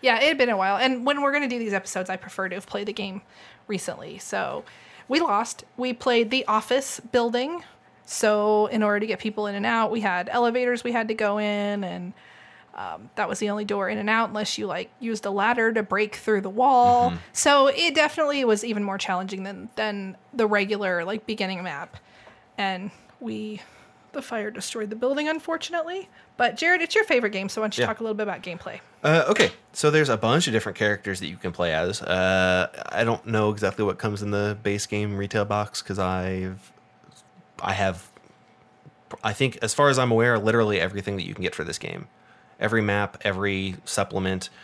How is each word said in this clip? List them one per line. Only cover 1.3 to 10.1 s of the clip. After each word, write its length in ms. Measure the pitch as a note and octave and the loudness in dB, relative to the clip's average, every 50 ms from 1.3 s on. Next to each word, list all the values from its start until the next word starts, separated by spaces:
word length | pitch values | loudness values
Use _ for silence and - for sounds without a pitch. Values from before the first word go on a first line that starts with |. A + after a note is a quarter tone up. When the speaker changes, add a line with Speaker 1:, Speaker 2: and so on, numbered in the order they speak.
| C#4 | 2
Speaker 1:
gonna 160 | D4 C#4+ C4 | 2 0 0
do 100 | B3 A#3+ | -2 -2
these 160 | A#3 G#3+ G3+ | -2 -2 -2
episodes, 340 | F#3+ F#3+ - - F#3+ F#3 F#3 | -2 -4 -4 -6 -6 -4 -4
I 80 | F#3 | -6
prefer 320 | F#3 - G3 - - F#3+ F#3 | -8 -8 -12 -8 -6 -6 -6
to 60 | F3+ | -6
have 120 | F#3+ F#3+ | -8 -10
played 200 | - - G3+ G3+ | -8 -8 -8 -6
the 60 | G#3 G#3 | -6 -6
game 300 | - G3+ G3 F#3+ G3 - _ - - - - - - _ | -6 -8 -8 -8 -12 -14 _ -20 -20 -20 -20 -20 -20 _
recently. 520 | - G#3+ F#3 - - D#3+ - - D3 D3 F#3+ | -6 -6 -6 -4 -6 -8 -10 -12 -14 -14 -14
So 460 | - - - G3 F#3+ C3 C3 D3 - - - - - - - - - _ | -12 -6 -4 -4 -4 -4 -4 -8 -10 -12 -20 -20 -20 -20 -20 -20 -6 _
we 100 | B3+ D#4 | 0 2
lost. 440 | E4+ D4 G3+ G3+ A#3 - - - - _ _ | 2 2 2 0 0 -2 -6 -12 -14 _ _
We 160 | - B3 B3+ B3 | -6 -4 -4 -4
played 380 | A#3+ - C4 A#3+ A#3 A#3 G#3+ | -2 0 2 4 4 4 4
the 140 | B3 C4 - | 2 0 2
office 540 | - G#3+ A3 A3 - B3 C4+ C4+ - - - | 2 0 0 2 2 0 0 0 -2 -8 -10
building. 640 | - A#3 - B3 A#3 A#3+ A3+ A#3+ B3+ C#4+ E4+ F4 - - - _ _ _ _ _ _ | -10 0 0 2 2 2 0 -2 -2 -2 -6 -8 -10 -14 -20 _ _ _ _ _ _
So 600 | - - - - G#3+ G#3+ G#3 G#3 G#3+ G#3+ G#3 G#3+ | -10 -4 0 2 2 4 4 4 4 4 4 4
in 160 | - - A3+ G#3+ | 2 2 0 2
order 180 | G#3 G#3 G3+ | 2 2 0
to 60 | G#3 | 0
get 120 | A3 A3 F#3+ | -2 -4 -4
people 260 | - A3 G#3+ - G#3 | -4 -6 -4 -4 -6
in 80 | G#3 G3+ | -4 -4
and 120 | G3+ G3+ | -2 -2
out, 240 | A3+ A#3 A3+ A3+ G#3 | 0 2 2 2 0
we 100 | - A#3 | 0 0
had 280 | G#3 G3+ | 0 0